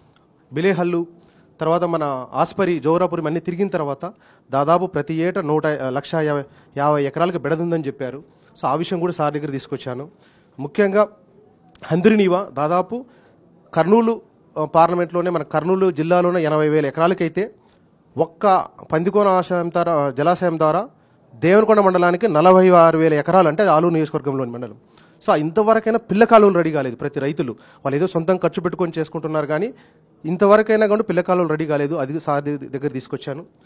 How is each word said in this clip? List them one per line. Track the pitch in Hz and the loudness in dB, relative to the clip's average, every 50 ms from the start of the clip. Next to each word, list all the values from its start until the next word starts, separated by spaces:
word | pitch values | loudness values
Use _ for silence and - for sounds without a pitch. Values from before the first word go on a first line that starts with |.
| _ _ _ _ _ _ _ _ _ _ | _ _ _ _ _ _ _ _ _ _
బిలేహల్లు, | 127 147 170 196 190 165 180 175 175 170 170 170 - - _ _ _ _ _ _ _ _ | -8 -2 -2 0 0 0 -2 -2 -2 -4 -4 -6 -12 -20 _ _ _ _ _ _ _ _
తర్వాత | 160 160 165 175 170 | -2 0 0 0 0
మన | 175 170 160 151 143 135 127 123 - | -2 -2 -4 -4 -4 -6 -8 -10 -8
ఆస్పరి, | - 131 165 - - - 196 180 175 151 | -4 -4 -4 -2 -2 -4 -2 -2 -2 -2
జోరాపురం | 123 151 165 175 185 175 170 170 156 | 0 0 0 0 0 -2 -4 -4 -6
అన్నీ | 147 160 170 | -4 -6 -4
తిరిగిన | - 185 175 170 202 190 | -6 -8 -4 -4 -4 -4
తర్వాత | - 165 151 143 139 - - 180 220 _ _ _ _ _ _ _ | -4 -6 -6 -6 -8 -8 -10 -14 -14 _ _ _ _ _ _ _
దాదాపు | 131 135 143 147 165 175 185 | -2 -2 2 2 2 2 0
ప్రతి | 180 - 151 143 - 165 | -2 -4 -6 -4 -4 -4
ఏటా | 160 165 180 175 202 | -4 -2 -2 -4 -4
నూట, | 175 147 151 156 156 | -4 -2 -2 0 0
లక్ష | 156 151 135 131 131 127 139 147 - - | -2 -4 -2 -4 -6 -6 -6 -6 -4 -4
యాభై, | 160 156 151 147 143 135 - - _ _ _ _ | -4 -2 -2 -2 -4 -6 -10 -18 _ _ _ _
యాభై | 139 143 151 151 147 143 | -2 0 0 0 0 -2
ఎకరాలకు | 139 - 151 170 180 175 170 | -4 -2 -2 -2 -2 -2 -6
బెడదుందని | 127 139 165 160 170 170 165 165 151 | -4 -4 -4 -4 -2 -4 -4 -4 -4
చెప్పారు. | 139 131 - 135 123 120 143 165 _ _ _ _ _ _ - | -8 -8 -8 -10 -10 -10 -14 -18 _ _ _ _ _ _ -8
So | - | -4
ఆ | 127 135 | -4 -2
విషయం | 156 170 - 196 170 | -2 -4 -4 -4 -4
కూడా | 165 180 | -4 -4
సార్ | 170 - 156 147 147 | -4 -2 -4 -4 -4
దగ్గర | 151 147 139 | -4 -8 -6
తీసుకొచ్చాను. | 135 135 - - 143 127 - 131 123 123 - 165 _ _ _ _ _ _ _ _ _ - | -8 -8 -8 -8 -10 -10 -8 -10 -10 -10 -12 -16 _ _ _ _ _ _ _ _ _ -12
ముఖ్యంగా | 135 143 - - 208 196 190 208 208 208 - _ _ _ _ _ _ _ _ _ _ _ _ - - | -12 -8 -2 0 0 2 2 2 0 0 -2 _ _ _ _ _ _ _ _ _ _ _ _ -20 -6
హంద్రినీవా | - 160 175 170 220 220 214 196 185 175 185 202 - | -2 -2 0 2 2 2 2 2 2 0 -2 -4 -8
దాదాపు | 135 135 147 151 175 180 175 180 233 247 254 _ _ _ _ _ _ _ _ _ _ _ _ _ - | -8 -6 -4 -2 -2 -2 -4 -4 -10 -14 -14 _ _ _ _ _ _ _ _ _ _ _ _ _ -2
కర్నూలు, | 165 160 170 208 233 226 220 233 214 - _ _ _ _ _ _ 156 | -2 2 4 4 4 4 2 -2 -4 -8 _ _ _ _ _ _ -8
ఆ, | 156 | -8
పార్లమెంట్లోనే, | 147 - 165 165 170 180 175 175 165 170 175 175 180 | 0 4 4 4 4 4 -2 -2 -2 -2 -2 -2 -2
మన | 175 160 | -2 -4
కర్నూలు | 147 - - 156 151 175 190 190 190 190 | -6 -2 -4 -4 0 0 0 2 0 0
జిల్లాలోనే | 165 135 156 165 180 180 175 175 175 180 160 | 0 -2 0 2 2 2 2 2 0 0 0
ఎనభై | 147 156 156 151 151 | 0 0 0 2 2
వేల | 151 156 143 | 2 0 0
ఎకరాలకైతే | 139 - 160 160 175 185 180 175 160 160 180 202 240 - _ _ _ _ _ _ _ _ _ _ _ _ | -2 -2 0 0 0 0 0 -2 -4 -2 -4 -6 -6 -8 _ _ _ _ _ _ _ _ _ _ _ _
ఒక్క | 123 160 165 - _ - 202 190 175 - - _ - - - | -4 -4 -4 -2 _ 2 2 2 2 0 -4 _ -20 -8 -4
పందికోన | - 160 175 190 190 208 208 196 | -4 -2 -2 0 0 2 2 4
ఆశయం | 185 185 175 - 185 175 170 175 | 2 2 0 -2 -4 -4 -4 -2
ద్వారా, | - 175 170 170 170 151 143 139 | -2 -2 -2 0 0 0 -2 -2
జలాశయం | 127 127 147 170 180 170 185 175 165 156 | -2 0 0 0 0 0 0 -4 0 0
ద్వారా | 160 156 156 175 220 277 _ _ _ _ _ _ _ _ - | 0 0 0 0 -4 -6 _ _ _ _ _ _ _ _ -12
దేవనకొండ | 113 113 165 185 214 220 220 220 208 | -2 2 4 4 4 4 4 4 4
మండలానికి | 202 190 185 180 175 175 175 175 233 220 | 4 4 2 2 2 2 0 0 -2 0
నలభై | 156 151 160 185 185 185 185 185 | 2 4 6 6 8 8 8 8
ఆరు | 180 175 165 165 160 160 | 8 8 8 6 6 4
వేల | 160 160 156 | 2 2 2
ఎకరాలు, | 147 139 - 170 190 180 156 | 0 0 2 4 4 4 4
అంటే | 151 156 | 2 2
ఆలూరు | 214 185 156 156 170 175 | 2 4 4 4 2 2
నియోజకవర్గంలోని | 170 156 156 151 - 151 131 143 135 135 131 120 | 0 0 -2 -2 -4 -6 -4 -4 -4 -4 -6 -6
మండలం. | 117 120 123 110 107 - _ _ _ _ _ _ _ _ - | -8 -12 -12 -14 -14 -20 _ _ _ _ _ _ _ _ 0
So | - 196 | 0 0
ఇంతవరకైనా | 156 151 160 160 214 214 214 226 226 220 226 220 226 | 2 0 -2 0 0 2 2 2 2 2 0 -2 -2
పిల్ల | - - 185 202 233 | -2 -2 2 2 4
కాలువలు | 226 233 220 208 202 185 | 8 8 8 8 6 4
రెడీ | 170 170 160 | 4 0 0
కాలేదు. | 151 147 131 131 117 | 0 -2 -4 -4 -6
ప్రతి | - 143 143 - 147 | -6 -8 -6 -6 -4
రైతులు | 135 139 160 147 160 123 | -4 -4 -4 -4 -6 -6
వాళ్ళు | 107 - - - - _ _ 143 135 | -6 -12 -16 -20 -20 _ _ -4 -2
ఏదో | 147 175 | -2 -2
సొంతం | 185 - 170 165 165 185 | -2 -2 -4 0 0 -2
ఖర్చు | 180 - 165 - 196 | 0 0 -2 -4 -2
పెట్టుకొని | 165 180 160 160 185 165 165 165 | -6 -6 -4 -4 -6 -4 -4 -6
చేసుకుంటున్నారు, | 156 - - 165 147 156 156 156 151 | -8 -8 -8 -10 -8 -4 -4 -4 -4
కానీ | 139 156 156 196 247 269 - _ _ _ _ _ _ _ _ - | -2 -4 -4 -4 -6 -8 -14 _ _ _ _ _ _ _ _ -8
ఇంతవరకైనా | 151 175 175 208 196 208 214 214 214 220 214 220 | -6 -2 2 6 6 6 6 6 2 2 2 2
కూడా | 208 208 214 | 2 2 0
పిల్ల | 226 - 175 175 | 0 0 -2 -2
కాలువలు | 170 - 185 180 180 160 | 0 0 0 0 0 -2
రెడీ | 156 151 165 | -2 -4 -2
కాలేదు. | 147 151 143 143 143 165 | -2 -2 -2 0 -2 -2
అది | 160 135 131 147 160 | -4 -4 -4 -6 -8
సార్ | 156 - 147 143 143 | -4 -4 -4 -2 -2
ది-, | 147 147 143 - - | -4 -8 -8 -10 -12
దగ్గర | 139 135 131 147 | -10 -8 -8 -6
తీసుకొచ్చాను. | 127 131 123 - 147 131 - 151 135 147 190 - _ _ _ | -8 -8 -10 -10 -12 -12 -10 -12 -12 -12 -14 -20 _ _ _